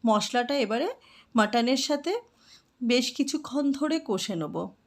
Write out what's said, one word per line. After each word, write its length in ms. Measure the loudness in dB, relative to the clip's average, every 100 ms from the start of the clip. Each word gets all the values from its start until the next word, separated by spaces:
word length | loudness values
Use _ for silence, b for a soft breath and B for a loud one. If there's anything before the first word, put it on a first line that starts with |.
| 4
মশলাটা 480 | 2 2 0 0
এবারে 340 | 0 0 0 -2 -4 B B B
মাটনের 420 | 2 2 2 2 0
সাথে 440 | 0 -2 0 -4 -6 b b b b _
বেশ 300 | 0 2 0
কিছুক্ষণ 600 | -2 -2 -2 -4 -2 0
ধরে 280 | 0 0 -2
কষে 320 | -2 -4 -2 -4
নেব। 300 | -4 -6 -8 -12